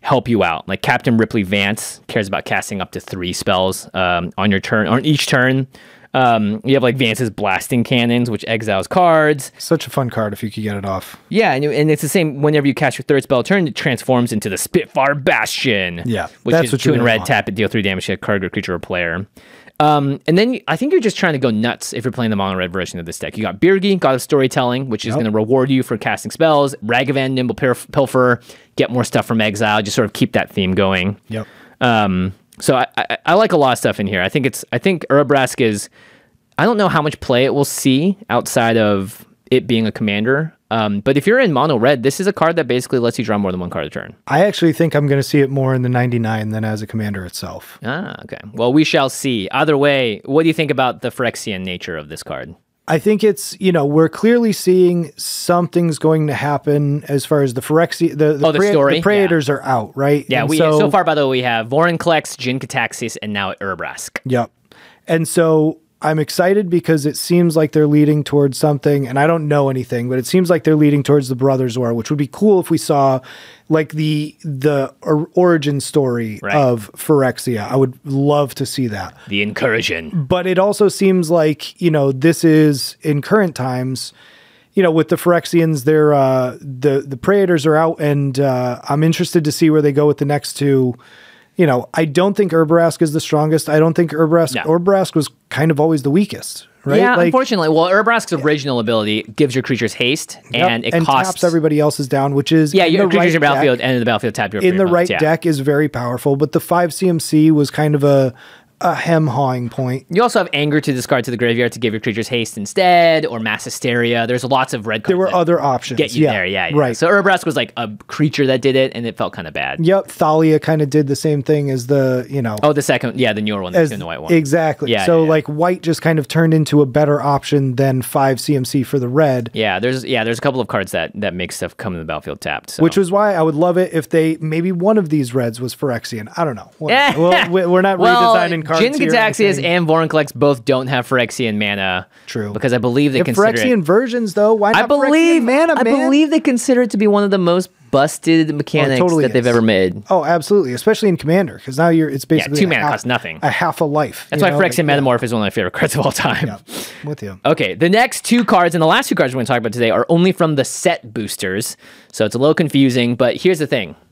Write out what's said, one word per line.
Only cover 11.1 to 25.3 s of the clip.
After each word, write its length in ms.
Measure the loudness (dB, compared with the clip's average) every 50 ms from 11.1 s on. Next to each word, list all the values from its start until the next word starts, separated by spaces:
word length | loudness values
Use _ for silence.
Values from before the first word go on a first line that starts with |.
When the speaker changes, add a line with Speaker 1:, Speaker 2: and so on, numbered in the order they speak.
| -20 -20 _ _
Speaker 1:
Yeah, 240 | 0 0 2 2 0
and, 100 | 0 -2
and 260 | -2 0 0 2 2
it's 100 | 0 0
the 80 | -2 -2
same. 320 | -2 0 -2 -2 -2 -2
Whenever 240 | 0 2 2 2 2
you 80 | 0 0
cast 240 | 0 -2 -2 -2
your 60 | -4 -2
third 180 | 0 0 0 2
spell 180 | 0 0 0
a 20 | 2
turn, 240 | 0 0 0 0
it 80 | -2 -4
transforms 560 | -4 -4 -4 -4 -4 -2 0 2 2 2 0 -2
into 160 | -4 -4 -4
the 80 | -6
Spitfire 560 | -6 -8 -2 -2 -2 -2 -2 _ 0 0 0 0
Bastion. 840 | 0 0 0 0 0 0 -2 -4 -4 -2 0 0 0 0 -4 -6 -6 -6
Speaker 2:
Yeah, 220 | -4 -4 -4 -4 -8 -12 _ _
Speaker 1:
which 100 | 0 2
Speaker 2:
that's 140 | 2 2
Speaker 1:
is 40 | 0
Speaker 2:
what 120 | -2 0 0
you 40 | 0
Speaker 1:
two 40 | 2
and 80 | 2 2
Speaker 2:
really 80 | 2 2
Speaker 1:
red, 40 | 0
Speaker 2:
want. 80 | 0
Speaker 1:
tap 200 | 0 0 0 0 -2
it, 60 | -4
deal 120 | -2 -2
three 160 | 0 0 -2 -2
damage 240 | 0 -2 -4 -4
to 60 | -6 -6
a 40 |
card 260 | -6 -2 -4 -2 -2 -2
or 60 | -4
creature 240 | -6 -6 -6 -4 -6
or 60 | -8
player. 480 | -6 -6 -4 -4 -2 -2 -4 -6 -8 _ _ -20 -20 -20 -20 -20 -20 -20 _ _
Um, 380 | 0 2 2 2 0 -2 -4 -4 _
and 100 | 0 2
then 180 | 2 2 0 -2
you, 60 | -6 _
I 80 | -6 -4
think 160 | -4 -2 0
you're 80 | 0 0
just 160 | 0 0 -2
trying 180 | -2 -2 -2 -2
to 60 | 0
go 120 | -2 -2
nuts 420 | 0 0 -2 -2 -4 -6 -10 -10 -10
if 100 | -6 -6
you're 80 | -6
playing 200 | -4 -4 -2 -2
the 40 | -2
mono 220 | -2 -2 -2 -2
red 160 | -4 -4 -4 -4
version 260 | -6 -6 -6 -8 -10
of 60 | -10
this 120 | -10 -10
deck. 200 | -10 -10 -10 -8
You 60 | -6 -6
got 180 | -6 -2 0
Birgi, 360 | 2 2 2 2 2 0 0
God 180 | 2 2 0 0
of 60 | 0
Storytelling, 680 | -2 0 0 2 2 2 0 -2 -2 -2 -2 -4 -4 -6
which 160 | -6 -6 -4
is 40 | -4
Speaker 2:
Yep. 80 | -4 -2
Speaker 1:
gonna 120 | -2 -2